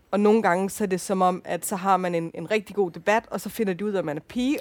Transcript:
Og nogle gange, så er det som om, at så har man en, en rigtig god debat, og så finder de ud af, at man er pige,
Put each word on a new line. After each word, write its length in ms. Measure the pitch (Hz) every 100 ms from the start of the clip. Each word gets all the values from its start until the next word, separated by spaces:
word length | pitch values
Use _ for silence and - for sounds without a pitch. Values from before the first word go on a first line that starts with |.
| -
Og 100 | 196
nogle 220 | 208 226
gange, 280 | 202 175 190
så 140 | -
er 40 | 208
det 120 | 180
som 220 | - 190
om, 200 | 185 185
at 220 | - 175 -
så 100 | 196
har 200 | 196 185
man 180 | 180
en, 160 | 170 165
en 160 | - 165
rigtig 260 | 220 - -
god 140 | 185
debat, 340 | 165 202 220 -
og 100 | 202
så 80 | 208
finder 240 | - 202
de 100 | 175
ud 80 | 208
af, 60 | 196
at 60 |
man 120 | 156 147
er 40 |
pige, 380 | - 240 247 302